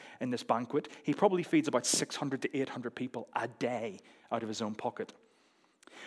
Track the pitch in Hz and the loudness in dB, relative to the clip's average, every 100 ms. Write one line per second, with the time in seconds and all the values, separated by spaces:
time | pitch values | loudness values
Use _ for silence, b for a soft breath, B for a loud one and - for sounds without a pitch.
0 | B B 127 123 - 117 123 147 151 B | B B -2 0 2 0 2 -2 -2 B
1 | - 143 202 185 170 156 156 123 - - | -2 4 6 4 4 4 6 4 4 2
2 | - - 147 131 135 143 135 - 123 - | 2 -2 -2 0 -2 0 -2 -4 -6 -6
3 | 123 123 110 123 120 123 123 120 110 95 | -6 -6 -4 -4 -4 0 0 0 -4 -6
4 | - b b 117 110 107 107 107 123 - | -14 b b -2 -2 -2 -4 -2 -4 -4
5 | 107 - _ B B B B B B B | -8 -10 _ B B B B B B B